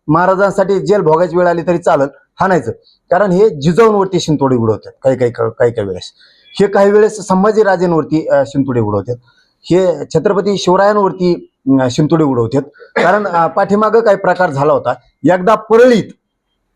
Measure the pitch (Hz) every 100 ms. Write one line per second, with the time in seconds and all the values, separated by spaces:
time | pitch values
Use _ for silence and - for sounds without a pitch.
0 | - 160 180 185 196 190 190 190 151 208
1 | 156 156 175 175 175 170 165 170 180 156
2 | 139 - _ - 185 170 117 - _ _
3 | - 175 202 180 220 156 147 165 226 208
4 | 190 175 - 143 135 127 113 101 98 -
5 | 135 127 123 117 113 - 123 117 98 90
6 | - _ _ _ _ - 202 202 202 208
7 | 214 214 175 190 208 214 202 185 180 165
8 | - 156 139 143 131 139 135 120 107 104
9 | 98 120 _ _ _ _ - 170 185 151
10 | 160 160 202 196 202 196 - 185 202 208
11 | 190 160 180 170 - _ 131 135 127 123
12 | 156 165 147 123 110 135 269 - - -
13 | 160 208 202 170 165 214 196 208 214 226
14 | 226 196 185 175 180 139 147 135 123 -
15 | _ _ 151 185 180 214 - 226 254 220
16 | 120 - _ _ _ _ _